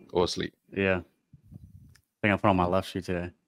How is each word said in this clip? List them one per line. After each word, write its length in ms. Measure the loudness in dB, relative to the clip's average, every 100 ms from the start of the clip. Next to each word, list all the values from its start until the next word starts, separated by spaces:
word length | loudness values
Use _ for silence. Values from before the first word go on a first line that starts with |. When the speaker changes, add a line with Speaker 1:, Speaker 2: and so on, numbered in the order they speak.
| -4
Speaker 1:
or 100 | 0
asleep. 300 | 0 -2 -6 -10 _ -2
Speaker 2:
Yeah. 260 | 0 0
I 1160 | -4 _ _ -20 _ -20 -20 -20 -20 -20 _ _
think 120 | 0
I 40 | 2
put 100 | 4
on 80 | 4
my 100 | 4
left 240 | 0 -2
shoe 120 | -6
today, 300 | -6 -6 -6 -12